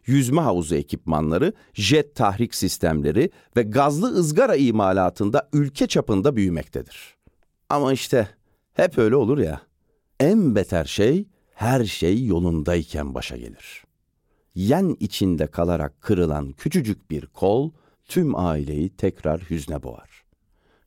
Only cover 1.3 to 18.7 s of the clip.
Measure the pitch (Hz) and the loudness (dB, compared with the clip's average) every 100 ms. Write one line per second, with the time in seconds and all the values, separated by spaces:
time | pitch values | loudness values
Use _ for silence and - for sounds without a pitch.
1.3 | 82 160 - _ - 98 151 147 - 107 | 0 0 -4 _ -6 0 2 0 0 0
2.3 | 98 120 - 92 - 87 78 71 82 156 | 0 -4 -2 -4 -2 -2 0 0 0 0
3.3 | _ _ 117 110 110 139 143 240 208 160 | _ _ -2 0 2 2 2 0 0 0
4.3 | 151 262 160 131 110 95 95 90 - 101 | 2 2 4 2 2 2 2 0 0 -2
5.3 | 135 - 147 143 - 254 165 - 101 127 | -2 0 -2 -2 -2 0 0 0 0 0
6.3 | 120 95 80 67 67 62 - - _ _ | 2 0 -2 -6 -12 -12 -18 -20 _ _
7.3 | _ _ _ - 147 135 131 - 131 104 | _ _ _ -4 0 0 0 0 0 0
8.3 | _ _ _ _ - 180 143 110 135 110 | _ _ _ _ 0 0 4 4 4 2
9.3 | 147 85 71 _ _ _ _ _ - 143 | 0 -2 -4 _ _ _ _ _ 0 2
10.3 | 220 165 104 90 87 76 - 104 170 208 | 4 4 2 0 0 -2 2 2 2 -2
11.3 | _ _ - 113 131 107 - 85 107 127 | _ _ -4 0 0 0 0 0 2 2
12.3 | 85 90 82 76 87 78 78 71 62 - | 0 0 0 0 -2 -2 -8 -8 -8 -10
13.3 | 64 58 52 - - _ _ _ _ _ | -12 -14 -18 -20 -20 _ _ _ _ _
14.3 | _ _ 90 98 156 190 - 104 - 98 | _ _ -4 0 2 2 -2 -4 -2 0
15.3 | 82 76 - 85 85 73 - - 95 85 | 0 -2 -2 0 0 -4 -8 -2 0 0
16.3 | 76 69 67 147 180 117 98 - 76 - | -2 -6 -8 -4 -2 -2 -6 -6 -10 -10
17.3 | - 95 113 151 - _ _ - 180 160 | -4 0 0 -2 -8 _ _ -6 -2 0
18.3 | - 90 76 73 | 0 -2 -2 -4